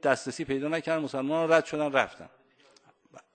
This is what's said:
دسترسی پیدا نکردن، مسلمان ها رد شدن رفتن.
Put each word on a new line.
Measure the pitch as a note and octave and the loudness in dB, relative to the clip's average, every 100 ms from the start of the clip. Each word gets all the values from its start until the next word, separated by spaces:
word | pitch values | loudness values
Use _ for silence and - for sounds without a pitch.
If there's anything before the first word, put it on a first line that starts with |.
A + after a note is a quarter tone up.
دسترسی | C#3 C3 C3+ - C#3 | 0 2 0 -8 -4
پیدا | C3+ D3 | -4 -2
نکردن، | E3 - D#3+ | -4 -2 -2
مسلمان | C#3+ C3+ C3+ D#3+ D#3+ | -2 -4 -2 -2 4
ها | D#3+ | 4
رد | - | 4
شدن | D3+ D3+ | -2 0
رفتن. | C3+ G2+ - E2+ _ _ _ _ _ _ _ _ - _ | 0 0 -4 -20 _ _ _ _ _ _ _ _ -20 _